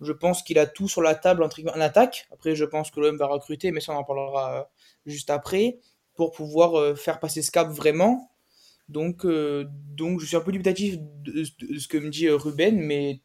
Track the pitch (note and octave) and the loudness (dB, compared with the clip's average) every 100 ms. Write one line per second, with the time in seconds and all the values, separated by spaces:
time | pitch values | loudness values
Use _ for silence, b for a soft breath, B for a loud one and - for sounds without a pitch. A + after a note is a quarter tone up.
0 | D3 D3+ F3 F3+ - D#3+ D3+ - G3 - | -8 -2 0 0 2 2 2 0 -4 2
1 | D#3+ D#3 F#3 F3+ D#3+ - D#3+ D#3+ D#3 G3+ | 2 4 2 4 2 -2 -8 -2 2 4
2 | B3 - - - D#3+ D#3 D3+ D#3 D#3 - | 4 2 -16 -8 -4 -2 0 -2 -4 0
3 | D3+ D3+ C#3+ C#3+ - D3+ F#3 D#3 C#3+ D3 | 0 2 -2 -2 -4 -4 -2 -4 -4 -6
4 | C#3 C#3 C#3 C#3 C3 C3 C#3+ _ _ _ | -4 -4 -4 -4 -4 -6 -10 _ _ _
5 | D3 D3 C#3 D3 - F#3+ A#3 A#3+ _ _ | -14 -10 -2 -2 0 0 0 -2 _ _
6 | _ - E3 E3 D#3 D3+ E3+ E3 D3 C#3+ | _ -4 -4 -4 -2 4 6 6 2 0
7 | - D#3 D#3 D#3+ D3 E3+ D#3+ D3+ D#3 D3+ | -4 -4 -4 -4 0 2 0 2 2 4
8 | G3 B3+ - _ _ _ _ _ - D3 | 4 4 -2 _ _ _ _ _ -10 -4
9 | E3 F3 F#3 D#3+ D3+ C#3+ C#3+ C#3+ C#3+ D3 | -4 -2 0 2 0 -2 -6 -12 -14 -6
10 | D#3+ F3+ D#3 E3 E3 F#3+ F3+ F#3 G3+ F3 | -4 -4 0 -2 0 -2 0 0 -2 -6
11 | D3+ D3 D3 D#3 D#3 - - D3 C#3 D#3 | -12 -14 -8 -6 -6 -8 -10 -10 -4 -4
12 | D3+ D3 E3 D3 D3 D3 F#3 A3 D#3 C#3+ | -4 0 2 2 0 2 2 2 0 -2
13 | C#3+ C3+ | -2 -6